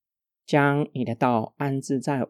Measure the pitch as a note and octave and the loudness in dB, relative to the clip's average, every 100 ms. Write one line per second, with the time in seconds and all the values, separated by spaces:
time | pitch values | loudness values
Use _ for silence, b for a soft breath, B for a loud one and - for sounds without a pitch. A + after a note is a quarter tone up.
0 | _ _ _ _ - D3+ C#3+ C#3+ D3+ C3+ | _ _ _ _ 0 2 4 2 -2 -4
1 | A2+ A#2 C3 A#2 - _ C#3+ C#3 C3+ C#3 | -6 0 2 2 -2 _ -4 -4 -2 -4
2 | A#2+ C#3 A#2 | -2 -4 -4